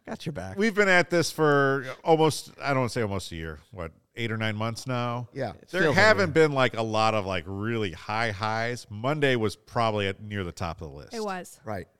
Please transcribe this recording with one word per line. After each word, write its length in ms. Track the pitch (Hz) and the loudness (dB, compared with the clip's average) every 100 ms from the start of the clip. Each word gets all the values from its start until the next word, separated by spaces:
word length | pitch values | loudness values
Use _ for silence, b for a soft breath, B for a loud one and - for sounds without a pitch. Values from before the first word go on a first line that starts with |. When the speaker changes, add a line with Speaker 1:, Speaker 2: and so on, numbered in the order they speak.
| - | -14
Speaker 1:
Got 200 | - 165 | -10 -10
your 80 | |
back. 240 | 147 95 190 | -10 -8 -2
Speaker 2:
We've 180 | 226 196 | 0 2
been 120 | 202 | 4
at 200 | 180 170 | 4 4
this 220 | 175 151 | 2 2
for 540 | - 151 143 139 139 131 127 | 2 4 6 4 2 -4 -4
almost, 480 | 175 160 156 - - - | 2 4 4 0 -6 -8
I 80 | 139 | -2
don't 80 | 131 | 0
wanna 100 | 120 | 0
say 120 | 127 | -2
almost 300 | 107 98 - | -2 -2 -6
a 40 | 85 | -8
year. 240 | 80 78 - | -8 -10 -14
What, 200 | 90 82 - _ - | -12 -12 -12 _ -8
eight 160 | 117 | -6
or 60 | 110 | -2
nine 180 | 110 107 | -4 -2
months 300 | 113 113 131 | -4 -6 -6
now? 420 | 123 120 120 120 | -4 -4 -6 -8
Speaker 3:
Yeah. 180 | 135 117 | -8 -8
Speaker 1:
It 160 | - - | -10 -6
Speaker 2:
There 120 | 180 | 0
Speaker 1:
feels 120 | 165 165 | 2 6
like 100 | 214 | 6
Speaker 2:
haven't 240 | 202 185 | 6 4
Speaker 1:
it. 40 | |
Speaker 2:
been, 180 | 160 156 | 4 4
like, 240 | 139 127 110 | 4 2 2
a 40 | |
lot 320 | 113 107 110 107 | -2 2 2 2
of, 100 | 95 | 0
like, 200 | 92 82 | -4 -4
really 440 | 98 107 117 101 | -6 -4 -2 -4
high 360 | 78 - 107 117 | -6 -6 -2 -2
highs. 560 | 98 110 110 117 123 - | -2 -4 -2 -4 -6 -10
Monday 440 | 104 127 156 143 123 | -6 -4 0 2 2
was 200 | 107 - | 0 -4
probably 520 | _ 123 113 107 98 | _ 0 2 2 -2
at, 140 | 95 | -4
near 220 | 104 101 | -8 -6
the 80 | 87 | -6
top 300 | - 87 78 | -6 -8 -8
of 80 | 78 | -12
the 40 | 69 | -16
list. 180 | - 233 | -12 -8
Speaker 4:
It 80 | |
was. 360 | 208 185 160 - - | -8 -8 -12 -16 -10
Speaker 3:
Right. 220 | 98 85 _ | -10 -10 _